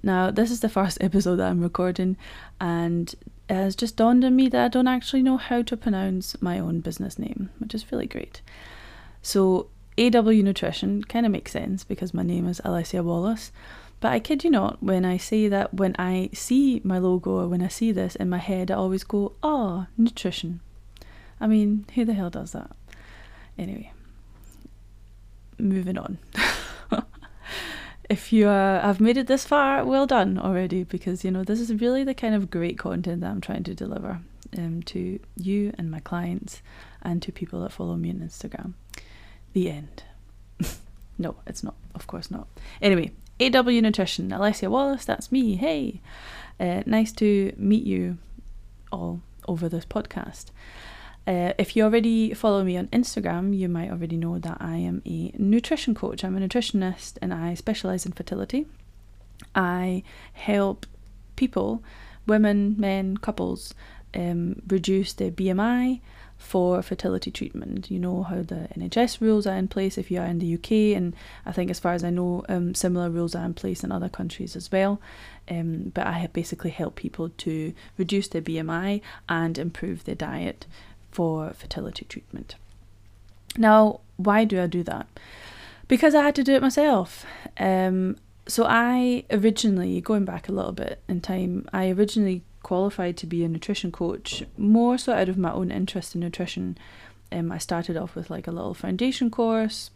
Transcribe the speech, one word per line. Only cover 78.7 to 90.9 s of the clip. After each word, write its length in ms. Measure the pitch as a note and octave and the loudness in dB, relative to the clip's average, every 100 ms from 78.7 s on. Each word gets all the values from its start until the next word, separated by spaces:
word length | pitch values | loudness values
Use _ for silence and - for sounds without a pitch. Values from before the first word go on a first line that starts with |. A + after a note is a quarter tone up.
| E3 F#3+ G3+ - - - | -4 -2 -4 -6 -18 -4
and 300 | E3 E3 E3 | 0 0 -2
improve 480 | E3+ - E3+ E3 - | -6 -6 -8 -8 -8
their 100 | - | -6
diet 500 | D3+ B2+ F2+ - - - - - - | -6 -4 -6 -8 -16 -20 -20 -20 -14
for 420 | - E3+ D#3+ D#3 | -4 -2 -2 -6
fertility 520 | - - - - - - | -10 -12 -10 -8 -10 -14
treatment. 480 | - - - - - - - - - - - - - - - | -16 -14 -16 -14 -18 -20 -20 -20 -20 -20 -20 -20 -20 -12 4
Now, 440 | A3 G#3+ G#3+ - - - | 8 10 8 4 -14 -2
why 260 | F#3 G#3 A3 | 4 6 6
do 160 | F#3+ | 2
I 60 | F3+ | 0
do 160 | F3+ | 0
that? 240 | E3 - - - - - - - - - - | -4 -6 -10 -14 -20 -20 -18 -18 -20 -20 2
Because 260 | B3+ D#4+ | 6 8
I 80 | D4 | 8
had 140 | C#4+ C#4+ | 6 4
to 80 | |
do 100 | C4 | 4
it 80 | C4+ | 6
myself. 640 | C4 C#4 D4+ A3+ F3 - - - - - | 6 4 6 4 2 -6 -16 -18 -16 -2
Um, 600 | F#3+ F#3 F#3 F#3 F#3 G#3 - - - | 2 4 4 2 0 -4 -10 -20 -4
so 200 | - A3+ | 0 4
I 560 | A3+ A#3+ B3+ B3 B3 - | 4 4 4 2 0 0
originally, 680 | G#3+ G#3+ A3 A3+ F#3+ F3+ F3+ | 4 4 4 2 2 0 -2
going 260 | - G#3+ F#3+ | 0 0 0
back 220 | F3 - | -4 -6
a 40 | |
little 220 | G3 - | -4 -4
bit 280 | F3+ - | -4 -6